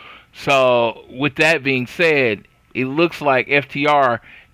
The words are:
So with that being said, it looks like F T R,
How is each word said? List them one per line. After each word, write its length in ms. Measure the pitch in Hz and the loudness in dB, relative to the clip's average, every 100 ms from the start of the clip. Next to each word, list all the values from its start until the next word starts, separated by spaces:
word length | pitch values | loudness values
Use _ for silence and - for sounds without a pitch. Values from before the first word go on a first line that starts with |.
| - - _ | -20 -20 _
So 720 | - - 139 131 120 117 - - | -10 0 2 4 2 0 -4 -12
with 260 | 123 143 147 | -6 -4 0
that 260 | 156 160 | 0 0
being 240 | 131 131 123 | 0 -2 -4
said, 580 | - 165 147 123 104 - _ _ | -2 0 2 0 -2 -8 _ _
it 120 | - 131 | -6 -4
looks 360 | 147 175 - | 0 -2 0
like 260 | 147 127 117 | 0 0 0
F 200 | 143 139 | -2 -2
T 180 | 143 147 | -4 0
R, 320 | 147 131 117 - - - | 2 2 0 -8 -20 -20